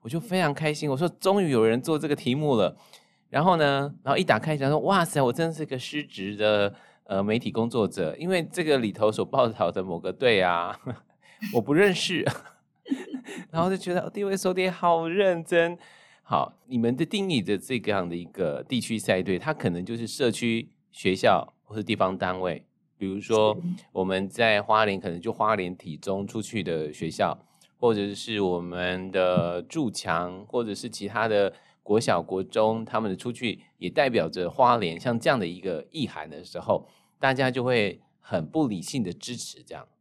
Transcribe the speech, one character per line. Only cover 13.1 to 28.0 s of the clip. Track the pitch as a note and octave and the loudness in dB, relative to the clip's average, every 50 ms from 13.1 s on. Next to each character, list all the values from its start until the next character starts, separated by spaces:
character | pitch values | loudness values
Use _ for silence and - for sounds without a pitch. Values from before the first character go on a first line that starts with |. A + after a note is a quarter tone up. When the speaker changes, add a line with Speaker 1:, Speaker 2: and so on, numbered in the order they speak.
| D#4 C4 A#3+ - - - F3+ _ | -12 -12 -12 -12 -14 -14 -14 _
Speaker 1:
然 | - E3 | -2 0
后 | E3+ F#3 | 0 0
就 | F#3+ | 0
觉 | F#3 - F3+ F3+ | -2 -2 -2 -2
得 | F3+ - E3+ | -2 -2 -4
地 | - G3+ G3+ | -6 -4 -2
位 | G3 G3 | -2 -2
手 | F#3+ - F#3 | 0 0 0
帖 | F3+ F#3 F#3 F#3 | 0 2 0 -2
好 | F3 - F#3 F3 E3+ E3 E3 | -2 2 2 4 4 4 2
认 | E3 E3+ G3+ G3+ F#3+ F3 E3+ D#3+ | 0 2 4 4 4 4 2 -2
真。 | - F3+ E3+ E3 E3+ F3 F3 - - - - _ _ _ _ _ | 2 4 4 4 4 0 -6 -14 -20 -20 -20 _ _ _ _ _
好， | - - D#2 C2 - - _ _ | 0 0 0 0 0 -6 _ _
你 | - C3 | -4 -2
们 | A#2+ A#2 A#2 B2+ | 0 2 2 2
的 | B2 E3 | 0 -2
定 | D#3 - G3+ G3 F#3+ | -2 -2 -2 0 0
义 | E3 A#2+ | 0 0
的 | F2+ G2 G#2 | 2 0 -2
这 | F#2+ - - C3+ A#2 | -2 -2 -4 -6 -4
个 | - G#2 | -2 -2
样 | G2+ G2 F2+ | -2 0 -2
的 | F2 E2+ | -4 -6
一 | F2 E2+ | -8 -10
个 | - - G2 F2+ D#2 D2 D2 - | -10 -4 -2 -2 -2 -2 -4 -6
地 | - B2+ A#2+ | -4 -4 -4
区 | A2+ - A#2 G#2 | -2 -4 -6 -4
赛 | - - G2+ F#2 F2+ | 0 0 0 0 0
队， | G2 F#2 F2+ | -2 -4 -2
它 | - D3+ | -2 -4
可 | D#3 - - G2 | -4 -2 -2 -2
能 | E2+ F2 F#2 | -2 -2 -6
就 | G#2 A#2 | -6 -6
是 | A#2 A#2 | -8 -8
社 | A2 - - C3+ A#2 | -10 -4 0 0 0
区、 | G#2 - B2 A#2 A2+ A#2 - - _ _ _ _ | 0 0 -2 -2 -2 -2 -4 -8 _ _ _ _
学 | - - - F#2+ F#2+ | -20 -2 0 0 0
校 | F#2+ - A#2 F#2+ D#2+ - - _ _ _ | 4 4 4 4 4 0 -4 _ _ _
或 | _ G#2 | _ -10
是 | A2 G#2 | -8 -2
地 | - G#2+ | -2 0
方 | - F#2+ F#2+ G2 | 0 2 0 0
单 | F#2 G2 F2+ F#2 F#2 | -2 -4 -4 -4 -2
位。 | F#2 F2+ D#2+ - _ _ _ _ _ _ _ _ | -2 -4 -4 -6 _ _ _ _ _ _ _ _
比 | G2+ | -6
如 | F#2+ F#2+ G#2 | -6 -6 -6
说 | G#2 - A2+ G#2+ G#2+ G#2+ G#2+ | -2 2 4 4 4 4 2
Speaker 2:
是。 | F2+ E2+ F2+ F3 - - _ | 0 -4 -6 -6 -8 -10 _
Speaker 1:
我 | _ F#2 F#2+ | _ -2 -2
们 | F#2+ F#2+ F#2+ G2 F#2+ | 0 0 -2 -2 -4
在 | - A#2 A#2 A2+ G#2+ G#2 | 0 2 4 4 4 2
花 | G2+ - A2 A2 A2 | 2 4 4 4 4
莲， | G#2 G2 F#2+ | 4 0 -2
可 | - F#2 | -4 -6
能 | E2+ F2 | -6 -4
就 | E2+ A2+ G#2+ | -6 -6 -2
花 | - G#2+ G#2+ A2 | 0 0 2 2
莲 | G2+ F#2 F2 F2+ | 0 -2 -4 -6
体 | - - F#2 D2+ | -10 -12 -14 -14
中 | D2 - G2 F#2+ G2 G2+ | -10 -6 -4 -4 -4 -4
出 | G2 - A2+ | -6 -6 -8
去 | G2+ - - G#2+ | -8 -6 -6 -6
的 | F2 F2 E2 D#2 D#2 D2+ D2+ | -4 -2 -4 -4 -4 -6 -8
学 | - E2+ E2 | -8 -8 -8
校， | D#2 - G2 E2+ C#2+ - _ _ _ _ _ _ _ | 0 0 0 0 0 -6 _ _ _ _ _ _ _
或 | _ B2 A#2+ A2 | _ 2 2 2
者 | G2+ | 2